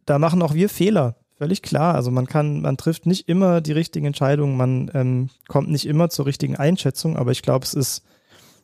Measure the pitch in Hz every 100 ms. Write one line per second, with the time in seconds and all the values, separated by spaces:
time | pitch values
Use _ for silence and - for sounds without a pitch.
0 | - 143 160 180 165 156 202 - 180 202
1 | 123 - _ - 147 196 - 143 170 147
2 | 123 127 127 156 151 147 151 135 160 165
3 | 165 185 - 175 185 170 156 151 165 165
4 | 147 143 135 147 143 127 127 127 - 135
5 | 127 127 131 _ - 139 147 147 - 151
6 | 170 - 139 143 139 135 143 185 143 -
7 | 160 - 123 127 - 131 131 147 131 -
8 | _ _ _ - - _